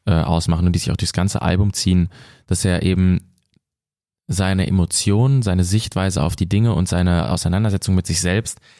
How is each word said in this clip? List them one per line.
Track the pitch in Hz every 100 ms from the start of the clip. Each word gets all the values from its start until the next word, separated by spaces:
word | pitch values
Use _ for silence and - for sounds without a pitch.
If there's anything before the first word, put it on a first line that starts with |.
| -
äh, |
ausmachen | 82 - 82 85 85 90
und |
die | 87
sich | -
auch | 87
durchs | 87
ganze | - 95 -
Album | 85 92 101
ziehen, | - 92 90 87 - - - -
dass | 92 95
er | 87
eben | 92 92 92 90 - _ _ _ _ _ _ _ _ _ -
seine | 87 95 95 90
Emotionen, | 92 82 - 101 104 131 135
seine | 107 92
Sichtweise | 87 107 - 92 95 87
auf | 80 -
die | 87
Dinge | 98 117
und | 80 92
seine | 90 90 87 -
Auseinandersetzung | - 85 92 110 98 - 92
mit | -
sich | 82
selbst | 87 98 - - _